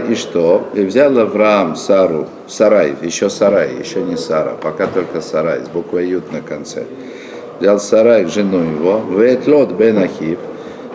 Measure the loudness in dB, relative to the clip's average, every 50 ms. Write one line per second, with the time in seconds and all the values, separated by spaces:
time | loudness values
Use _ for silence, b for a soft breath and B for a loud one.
0 | 2 0 -2 -2 -2 -4 -2 0 2 4 4 2 0 -2 -2 -2 0 2 4 4
1 | 4 4 4 4 2 2 2 2 2 4 4 2 2 0 -4 -4 0 2 4 4
2 | 4 2 2 -2 -4 -6 -10 -16 -18 -8 0 2 4 4 4 4 2 2 -2 -4
3 | -6 -6 -4 -2 -2 -2 0 2 2 2 2 2 0 0 -4 -8 -8 -6 -6 -6
4 | -4 -4 -4 -6 -4 -2 -2 -2 -2 -4 -6 -6 -8 -6 -4 -4 -4 -2 -2 -2
5 | -4 -4 -6 -8 -8 -4 -4 -2 -2 0 -2 -4 -6 -6 -6 -6 -6 -4 -4 -2
6 | -2 -2 -2 -4 -4 -6 -10 -10 -10 -10 -10 -10 -10 -10 -10 -10 -10 -10 -12 B
7 | B B B B B B B B B B B 0 2 4 4 2 2 2 4 6
8 | 6 6 6 6 4 2 0 -2 0 0 0 0 0 0 -2 0 0 0 0 0
9 | 0 0 2 4 4 4 4 2 2 4 4 4 4 2 2 2 2 4 4 2
10 | 0 0 -2 -4 -4 -4 -4 -6 -8 -12 B B B B B B B B